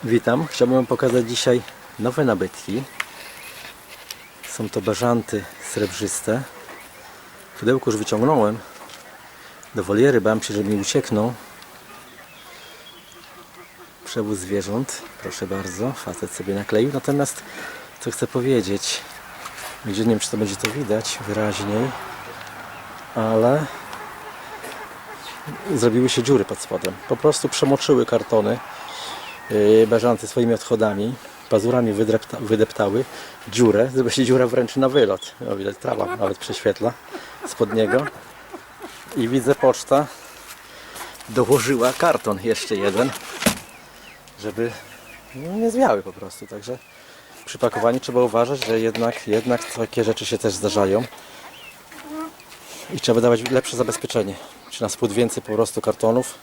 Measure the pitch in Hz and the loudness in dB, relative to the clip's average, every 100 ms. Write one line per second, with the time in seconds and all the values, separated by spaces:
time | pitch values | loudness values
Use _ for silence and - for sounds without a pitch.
0 | 120 113 - 127 160 - 123 131 120 127 | 2 2 4 0 0 2 4 4 2 0
1 | 131 123 117 120 - 123 - - - - | 2 2 2 0 2 2 0 -18 -20 -4
2 | 107 123 135 101 92 - - 104 135 - | -4 2 2 2 -2 -6 -6 -6 -6 -10
3 | - - - - - - - - - - | -12 -12 -18 -16 -18 -16 -18 -18 -20 -20
4 | - - - - - - 107 - 98 101 | -18 -18 -18 -18 -14 -8 -4 -2 -2 0
5 | 120 120 107 107 95 - - - 104 - | 2 2 0 -6 -6 -14 -8 -2 -2 -2
6 | 101 - - 113 135 - - - - - | -4 -4 -2 -2 -4 -14 -18 -18 -20 -20
7 | - - - - - - 110 131 131 107 | -20 -20 -20 -20 -20 -2 2 2 2 -2
8 | 107 107 123 151 107 113 - - - - | 0 2 4 6 4 2 -10 -18 -18 -20
9 | - - - - - - - 113 90 104 | -20 -20 -20 -20 -20 -20 -8 -6 0 4
10 | 135 123 101 110 - 104 101 104 98 143 | 6 6 4 0 0 -2 0 0 0 -2
11 | - 107 110 120 - - - - - - | 0 0 0 -4 -14 -20 -20 -20 -20 -20
12 | - - - - - - - - - 359 | -20 -20 -20 -20 -20 -20 -20 -20 -20 -20
13 | - 359 339 370 349 359 349 - - - | -20 -20 -20 -20 -20 -20 -20 -20 -20 -20
14 | - - 104 101 90 101 92 107 135 - | -10 -6 -4 -4 -2 -4 -2 -4 -4 -8
15 | - - - - 92 98 95 90 120 127 | -12 -14 -12 -8 -6 -6 -6 -4 -4 -4
16 | - 87 101 - 95 98 101 107 131 139 | -10 -8 -10 -8 -4 -4 0 2 2 0
17 | - 143 - - - - - - - - | 0 0 0 -4 -12 -14 -14 -14 -18 -10
18 | - - - 131 123 127 92 98 - - | -8 -4 -4 -2 2 2 2 -2 -2 -6
19 | - - - - - - - - 110 98 | -8 -18 -18 -16 -16 -14 -14 -10 -6 0
20 | 113 107 - 107 104 98 110 123 123 107 | 2 2 0 -2 -2 -2 -6 -4 0 0
21 | 107 - 101 107 107 98 101 104 131 - | -2 -8 -4 -2 0 -2 -2 0 -2 -4
22 | - - - - - - - - - - | -12 -14 -14 -16 -16 -16 -16 -16 -16 -16
23 | - - 110 113 120 143 151 - - - | -8 -2 2 4 6 4 0 -8 -14 -14
24 | - - 427 - - 427 427 - 415 - | -14 -14 -16 -16 -16 -14 -14 -14 -14 -16
25 | - 427 - - - - 196 147 117 113 | -16 -16 -14 -14 -12 -12 -4 2 4 4
26 | 127 - 123 135 98 - - 92 92 92 | 2 2 4 4 4 -4 -6 -4 -4 -6
27 | - 131 151 143 147 - 139 139 - 131 | -6 2 2 2 -2 0 2 2 4 4
28 | 117 117 104 113 104 120 - - - - | 6 2 4 2 2 -2 -6 -14 -14 -12
29 | - - - - - 107 104 110 113 113 | -10 -12 -14 -16 -2 4 8 8 8 6
30 | 120 113 107 - 117 113 - 117 110 101 | 4 0 0 0 2 2 0 2 2 0
31 | 107 127 - - - 110 110 127 117 101 | -4 -6 -12 -20 0 2 4 4 4 2
32 | 110 110 - - 104 110 110 - 101 107 | 2 2 0 -8 0 2 2 2 2 2
33 | 131 - - - - 104 120 104 127 131 | -2 -8 -16 -16 -8 4 6 6 4 2
34 | 120 120 120 127 127 123 117 - 131 139 | 0 2 4 4 6 4 2 2 4 6
35 | 107 95 - - 117 101 98 98 - 110 | 4 2 -4 -12 -6 -4 -4 -4 -4 -2
36 | 101 359 98 98 - - 107 98 113 - | -2 -2 -2 -4 -8 0 0 2 -2 -2
37 | - - - - 359 - 107 113 107 127 | -14 -16 -16 -14 -12 -2 0 2 4 2
38 | 147 - - - - - - - 370 - | 0 -8 -20 -20 -18 -18 -18 -18 -18 -18
39 | - - 117 131 120 139 131 123 - 139 | -8 -2 0 2 2 4 4 4 2 2
40 | 151 - - - - - - - - - | 2 -8 -18 -20 -18 -20 -20 -20 -18 -16
41 | - - - 113 113 135 113 131 120 127 | -16 -16 -4 0 4 4 4 2 2 4
42 | 170 127 - 98 110 107 - 104 101 95 | 2 2 0 -2 0 -2 0 0 0 2
43 | 131 - - - - - - - - - | 0 -2 -12 -2 -2 -2 -10 -20 -20 -20
44 | - - - - 107 104 117 117 - - | -20 -20 -20 -12 -10 -4 -4 -6 -16 -20
45 | - - - 131 156 202 233 226 247 107 | -20 -20 -18 -12 -8 -2 0 2 2 2
46 | 95 92 95 - 104 104 107 127 - - | -2 -12 -14 -14 -16 -14 -10 -12 -12 -20
47 | - - - - - - 120 120 117 127 | -20 -20 -20 -20 -16 -2 0 2 2 2
48 | - 123 123 113 120 139 117 113 113 110 | 0 2 4 4 2 0 0 2 2 0
49 | 117 - - 107 117 120 - - 113 - | -2 -2 0 0 2 -2 -2 -6 -4 0
50 | 110 110 107 117 110 90 101 104 98 101 | 0 0 -2 -2 0 0 0 2 4 2
51 | 123 - - - - - - - - - | 0 -10 -20 -20 -20 -20 -20 -20 -20 -18
52 | 302 311 320 - - - - - - - | -14 -12 -12 -14 -20 -20 -18 -18 -10 -4
53 | - 117 120 117 123 127 - 120 117 - | 2 4 6 4 2 -2 -2 -2 -2 -2
54 | - 120 98 90 - - - - 107 - | -4 -2 -2 -6 -14 -20 -16 -6 -6 -2
55 | 117 104 117 - - 107 113 - 110 104 | 0 2 0 0 -4 0 0 0 -2 2
56 | 110 117 123 - | 2 2 0 -10